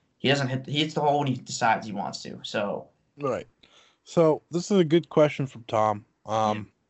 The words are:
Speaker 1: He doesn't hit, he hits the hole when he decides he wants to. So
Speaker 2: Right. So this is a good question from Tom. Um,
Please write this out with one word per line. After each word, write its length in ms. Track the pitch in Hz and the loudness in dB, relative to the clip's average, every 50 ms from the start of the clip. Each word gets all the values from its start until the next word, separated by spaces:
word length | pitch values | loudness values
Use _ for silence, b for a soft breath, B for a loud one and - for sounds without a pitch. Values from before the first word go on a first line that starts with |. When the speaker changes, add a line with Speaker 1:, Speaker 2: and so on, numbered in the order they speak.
| b b b _ | b b b _
Speaker 1:
He 100 | - 123 | 0 0
doesn't 180 | 143 143 135 | 0 0 0
hit, 180 | 123 131 - - | -2 -4 -6 -6
he 140 | - 135 147 | -4 -4 -2
hits 140 | 156 156 - | -2 -2 -2
the 80 | 151 | 0
hole 180 | 147 147 143 147 | 2 2 2 2
when 80 | 143 | 0
he 60 | 135 120 | 0 -2
decides 500 | - - - - - 123 113 113 - - | -4 -6 -10 -4 0 2 2 2 2 -2
he 60 | 110 | -6
wants 300 | 95 98 85 69 69 - - | -8 -6 -6 -8 -8 -10 -12
to. 160 | 64 57 - - | -14 -14 -14 -12
So 440 | - - 113 - - 82 - - - _ _ _ _ _ | -6 -4 -4 -2 -2 -4 -6 -10 -14 _ _ _ _ _
Speaker 2:
Right. 300 | 143 143 135 117 90 - - _ _ b b b b b b b b _ | -6 -4 -4 -4 -4 -8 -12 _ _ b b b b b b b b _
So 360 | - - 175 165 156 151 - - _ | -2 2 4 4 4 4 2 -2 _
this 220 | 147 175 175 - | -6 -6 -2 2
is 80 | 208 190 | 2 2
a 60 | 175 | 4
good 240 | 147 156 175 156 - | 4 2 2 0 2
question 360 | - 160 151 151 - - 139 | 4 4 4 4 2 -2 -6
from 180 | 135 - 117 117 | -6 -8 -12 -8
Tom. 380 | - 123 110 107 107 104 104 107 _ _ _ _ | -2 0 2 2 2 2 -2 -6 _ _ _ _
Um, 320 | 104 107 110 110 107 107 107 101 - _ _ _ _ | -4 -2 0 2 0 0 -2 -6 -12 _ _ _ _